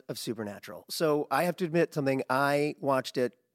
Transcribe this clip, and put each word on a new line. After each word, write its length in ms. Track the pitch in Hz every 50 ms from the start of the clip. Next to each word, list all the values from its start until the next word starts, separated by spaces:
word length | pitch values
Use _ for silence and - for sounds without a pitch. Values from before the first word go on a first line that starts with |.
| - -
of 80 | 131 -
Supernatural. 680 | - - 113 110 110 101 101 90 - - 85 85 - -
So 380 | - - 170 151 147 151 143 -
I 140 | 135 139 170
have 120 | 175 170 -
to 80 | 185
admit 280 | 160 151 170 160 - -
something. 300 | 156 139 135 135 135 123 -
I 440 | 131 131 139 139 143 147 147 151 - -
watched 380 | 190 139 135 131 127 - - 139
it 160 | 123 120 - _ _ _